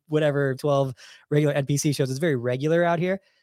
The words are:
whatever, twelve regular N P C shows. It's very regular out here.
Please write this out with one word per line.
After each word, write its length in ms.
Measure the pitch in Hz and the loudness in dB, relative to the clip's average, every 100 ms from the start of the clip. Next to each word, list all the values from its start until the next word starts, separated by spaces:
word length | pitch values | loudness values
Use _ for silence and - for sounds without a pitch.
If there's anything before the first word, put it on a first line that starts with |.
| - | -4
whatever, 480 | 151 151 143 139 131 | 0 2 2 -2 -2
twelve 380 | 147 139 135 123 - - - | 0 0 0 -6 -18 -20 -2
regular 220 | 147 151 | 2 2
N 120 | 143 139 | 0 0
P 120 | 143 | 0
C 160 | 156 | 0
shows. 160 | 139 131 | 0 -2
It's 100 | 131 | 0
very 160 | 170 131 | -2 0
regular 460 | 120 127 151 170 175 | -2 -2 0 2 2
out 140 | 170 | 0
here. 200 | 180 190 _ _ | -2 -4 _ _